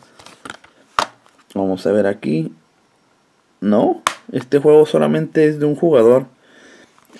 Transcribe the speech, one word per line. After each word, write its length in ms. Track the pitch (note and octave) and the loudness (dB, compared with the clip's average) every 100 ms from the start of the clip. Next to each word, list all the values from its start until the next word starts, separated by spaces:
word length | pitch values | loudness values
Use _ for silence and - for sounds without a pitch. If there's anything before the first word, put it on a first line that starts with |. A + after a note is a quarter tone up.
| _ _ - - - - _ _ _ - - _ _ _ _ | _ _ -20 -20 -20 -20 _ _ _ -8 -8 _ _ _ _
Vamos 320 | G2 F#2+ F#2 F#2+ | -6 -6 -4 -2
a 60 | |
ver 140 | G#2 G2 | -2 -2
aquí. 460 | G2+ - D#3 D#3 - _ _ _ _ _ _ _ _ _ - | -4 -6 -6 -6 -12 _ _ _ _ _ _ _ _ _ -8
No, 420 | G3+ G#3 F4+ E4+ - - - | -2 0 0 -2 -8 -12 -10
este 260 | C3+ - C#3+ | -10 -2 0
juego 280 | D3+ D3+ D3+ | 4 4 4
solamente 600 | D#3 D3+ D#3 D#3 E3 D3+ | 0 0 -2 -2 0 0
es 140 | D3+ | 0
de 60 | D3 | -4
un 100 | D3 | -2
jugador. 500 | E3+ C3+ A2+ B2+ C#3 _ _ _ - - _ _ _ | 2 4 4 2 -2 _ _ _ -20 -20 _ _ _